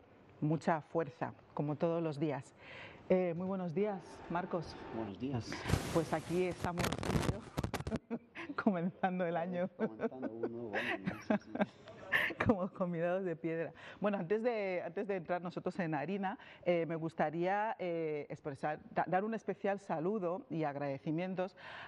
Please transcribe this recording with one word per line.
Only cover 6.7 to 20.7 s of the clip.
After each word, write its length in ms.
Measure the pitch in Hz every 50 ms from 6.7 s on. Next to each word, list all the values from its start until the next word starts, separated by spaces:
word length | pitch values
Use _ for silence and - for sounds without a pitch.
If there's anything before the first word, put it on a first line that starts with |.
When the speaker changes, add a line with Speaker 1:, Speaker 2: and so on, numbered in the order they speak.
| 175 175 175
Speaker 1:
<laughs> 1800 | - - - - - - - - - - - 226 - - - - - - - - - 220 214 - - 226 233 - - - - 339 330 285 - -
comenzando 640 | 233 190 175 165 185 - - - 190 185 180 185
el 100 | 165 170
año. 320 | 165 165 185 185 175 180 190 -
Speaker 2:
Comenzando 520 | - 220 220 156 110 117 117 - 262 254 - 110
un 200 | - - - 117
nuevo 200 | 117 - - -
año, 300 | - - - - - -
¿no? 300 | - - - - - 214 202
Sí, 40 | -
sí. 80 | - 320 -
Speaker 1:
<laughs> 880 | 202 - - - - - - - - - - - - - - - -
Como 220 | - 226 185 180 202
convidados 540 | - - 190 175 175 160 165 175 180 190 196
de 120 | 180 165
piedra. 360 | 160 - 165 160 165 165 156 160 - - - - -
Bueno, 160 | 185 208 202 196
antes 240 | 180 156 202 220 226
de, 400 | 247 240 214 202 190 185 175 139
antes 220 | 170 160 196 214
de 100 | 190 202
entrar 260 | 185 160 - 180 180 170
nosotros 360 | 180 - 175 - 185 180 -
en 160 | 185 160 156
harina, 440 | 143 143 156 196 196 196 185 214 - - - - - -
eh, 220 | 180 175 170 165
me 100 | 147 165
gustaría, 800 | 160 156 165 - - 175 151 151 170 170 185 196 208 214 226 - -
eh, 480 | 185 180 170 165 165 156 151 147 143 -
expresar, 480 | 156 - - 151 139 - - 151 156 - - - -
da-, 100 | - 151
dar 180 | - 165 185 202
un 100 | 220 226
especial 440 | 214 - - 196 - - 202 196 196
saludo 640 | - - 175 156 151 180 214 226 180 170 175 190 - -
y 160 | - 165 156
agradecimientos, 920 | 147